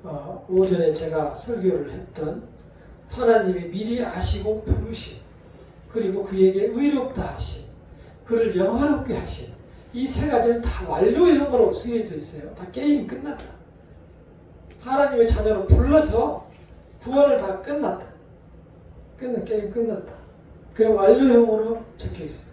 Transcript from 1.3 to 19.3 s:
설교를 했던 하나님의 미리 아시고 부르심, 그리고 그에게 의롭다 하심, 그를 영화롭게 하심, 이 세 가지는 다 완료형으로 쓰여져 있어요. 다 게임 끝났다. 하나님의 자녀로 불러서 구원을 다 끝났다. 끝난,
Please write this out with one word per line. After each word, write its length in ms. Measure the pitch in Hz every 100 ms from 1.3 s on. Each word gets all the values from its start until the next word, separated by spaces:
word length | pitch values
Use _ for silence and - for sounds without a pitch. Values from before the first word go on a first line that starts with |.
설교를 560 | - 240 226 185 - -
했던 560 | - - - 151 - - - - - - - -
하나님의 600 | 254 233 220 185 180 170
미리 340 | 185 220 240
아시고 580 | 220 185 190 202 208 214
부르심, 540 | - - 220 226 - - - - - - - - -
그리고 340 | 226 196 196
그에게 420 | 196 190 190 196 226
의롭다 680 | 233 294 269 - - 185
하심, 300 | - - - - - - - - -
그를 300 | - 233 214 185
영화롭게 600 | 190 240 294 277 247 190
하심, 300 | - - - - - - -
이 140 | 240 262
세 220 | - 294
가지는 340 | 240 233 233
다 260 | 233 - 185
완료형으로 840 | - 214 269 349 277 277 247 202
쓰여져 440 | - 240 233 185 156
있어요. 380 | 147 151 -
다 100 | - 185
게임 360 | 254 294 277 -
끝났다. 360 | 247 285 - - - - - - - - - - - - - - -
하나님의 460 | 247 277 285 247 226
자녀로 400 | 226 214 214 196
불러서 800 | - 254 302 302 226 - - - - - - - -
구원을 360 | 233 269 285 190
다 220 | 190 190
끝났다. 440 | - 294 - 180 - - - - - - - - - - - -
끝난, 280 | 247